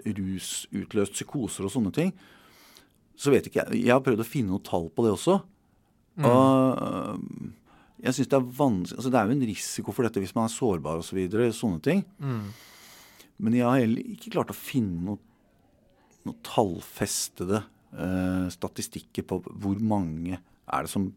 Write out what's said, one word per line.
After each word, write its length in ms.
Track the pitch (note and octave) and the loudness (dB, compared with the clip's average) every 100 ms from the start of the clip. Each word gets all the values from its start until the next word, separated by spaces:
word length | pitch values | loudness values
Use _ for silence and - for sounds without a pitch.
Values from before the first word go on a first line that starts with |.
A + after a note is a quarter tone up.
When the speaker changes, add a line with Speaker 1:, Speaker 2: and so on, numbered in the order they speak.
| G#2+ | -6
Speaker 1:
rusutløst 1040 | G2+ F#2+ F#2 - - - G#2 F#2 G#2+ G2+ | -4 -4 -6 -6 -10 -8 -8 -2 0 0
psykoser 520 | - - D3 G2 - G2 | -4 -6 -4 -4 -4 -4
og 60 | |
sånne 180 | B2+ G2 | 0 0
ting, 200 | A2 F3+ - - - - - - - _ _ _ - | 2 0 -2 -12 -20 -20 -20 -20 -20 _ _ _ -4
så 140 | C#3+ | 4
vet 120 | B2+ - | 4 4
ikke 160 | F3+ - | -2 0
jeg, 180 | A2+ | 2
jeg 80 | A#2 | 4
har 80 | B2+ | 4
prøvd 220 | C3+ G#2+ | 4 2
å 40 | A2+ | 0
finne 260 | C#3+ G2 | -2 -2
noe 80 | G2 | -2
tall 260 | - F2+ E2 | -2 -4 -2
på 120 | - A2+ | 2 2
det 80 | |
også. 260 | F#2+ E3 G3 - _ _ _ _ _ _ - | 4 2 2 0 _ _ _ _ _ _ 2
Speaker 2:
Mm. 80 | A#2+ | 6
Speaker 1:
Og, 560 | B2+ C3+ C3 C3 - | 8 8 6 4 2
eh, 360 | - F#2+ - - - - - - _ - _ - A#2+ | -2 -4 -6 -6 -8 -10 -12 -14 _ -20 _ -6 -2
jeg 80 | |
synes 160 | C3 B2+ | -2 2
det 80 | C3+ | 2
er 120 | B2 C3 | 2 2
vanskelig, 400 | C#3 F#2+ F2 - | 2 2 -2 -4
altså 120 | B2+ | 2
det 80 | B2 | 4
er 80 | G2+ | 4
jo 100 | C#3+ | 2
en 80 | A#2 | 0
risiko 440 | - - - G2+ | -2 -6 -6 -4
for 120 | G2+ A#2 | 0 0
dette 160 | G2+ | 0
hvis 120 | F#2+ | -2
man 120 | A#2 A2+ | 0 0
er 80 | |
sårbar 440 | - B2 F2 C#2+ E2 | 0 0 0 -2 -4
og 80 | F2 | -4
så 100 | F#2+ | -4
videre, 300 | F#2 G#2+ A#2+ | 0 2 0
sånne 320 | G#2+ A#2 D#2+ | 0 -2 0
ting. 220 | - F#3+ - - | 2 0 0 -6
Speaker 2:
Mm. 220 | C#3 A#2 G2+ A2 - - - - - - - - | -4 -4 -6 -12 -20 -20 -20 -20 -20 -20 -20 -4
Speaker 1:
Men 160 | A2 | 0
jeg 120 | A#2+ A#2+ | 2 4
har 120 | C3 | 4
heller 240 | A2+ A2+ - | 4 0 -4
ikke 160 | G3+ A3+ | -12 -4
klart 160 | F3 A2+ | -2 -2
å 80 | G2 | -6
finne 440 | - C3+ G2+ E2+ | -4 -2 0 -2
noe, 160 | F#2 G2+ _ _ _ _ _ _ _ _ _ _ - | -4 -6 _ _ _ _ _ _ _ _ _ _ -14
noe 120 | - | -12
tallfestede, 1200 | - - G#2 E2+ - - G#2 - - - F#2 G#2+ - _ _ | -4 0 0 -2 -10 -6 -4 -4 -6 -6 -2 -2 -4 _ _
eh, 520 | - F2 F#2 F#2 F#2 F2+ | -8 -4 0 0 0 -4
statistikker 760 | - F#2 - - - - - - | -6 -8 -8 -10 -12 -12 -8 -6
på 160 | F#2 | -6
hvor 360 | - - G2 G2 | -6 -6 -4 0
mange 580 | A2 G#2 E2+ D#2 F2 F#2 _ _ - | 0 0 -2 -4 -6 -8 _ _ -6
er 140 | C#2 | -6
det 60 | D#2+ | -2
som 180 | G#2 F#2+ | -2 -4